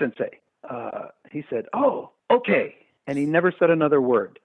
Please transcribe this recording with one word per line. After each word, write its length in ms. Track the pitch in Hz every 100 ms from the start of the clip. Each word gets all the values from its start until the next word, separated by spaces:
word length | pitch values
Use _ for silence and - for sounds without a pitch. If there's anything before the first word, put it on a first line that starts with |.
sensei." 400 | 135 - 120 - _ _ -
Uh, 400 | 123 117 - - _ _
he 120 | 151 147
said, 180 | 120 -
"Oh, 380 | - 269 - - _ -
okay." 440 | 247 247 170 - - _ _ -
And 100 | 139
he 80 | 147
never 260 | 160 180
said 180 | 175 170
another 300 | 165 151 143
word. 380 | 127 117 95 -